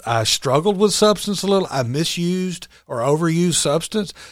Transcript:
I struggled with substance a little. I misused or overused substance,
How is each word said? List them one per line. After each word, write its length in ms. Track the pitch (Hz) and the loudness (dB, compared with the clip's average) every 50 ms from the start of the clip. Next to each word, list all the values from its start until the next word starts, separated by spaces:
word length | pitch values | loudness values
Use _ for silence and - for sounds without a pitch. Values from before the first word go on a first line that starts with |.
| - | -4
I 200 | 113 117 113 110 | -2 -2 0 0
struggled 520 | - - - - 139 127 147 160 214 202 | 0 -2 -2 0 0 0 2 2 0 2
with 160 | 185 214 208 - | 2 2 2 4
substance 500 | - 214 214 208 202 - 202 202 165 - | 4 4 4 4 2 -2 -4 -4 -2 0
a 40 | |
little. 220 | 190 196 196 180 - | 2 2 2 0 0
I 120 | - 139 127 | -2 -4 -2
misused 880 | 117 127 147 165 - - 175 170 175 180 185 185 185 175 - - - - - _ | -2 -2 -2 -2 -2 -2 -2 -2 -2 0 -2 -2 -4 -6 -8 -12 -18 -20 -20 _
or 120 | - 139 120 | -8 -6 -2
overused 560 | 117 135 147 156 170 165 160 170 175 180 151 | 0 0 2 2 2 0 2 2 2 2 2
substance, 580 | - - 151 143 165 165 - - 220 202 - - - - - | 2 0 0 0 0 -2 -2 -4 -4 -4 -4 -10 -16 -20 -20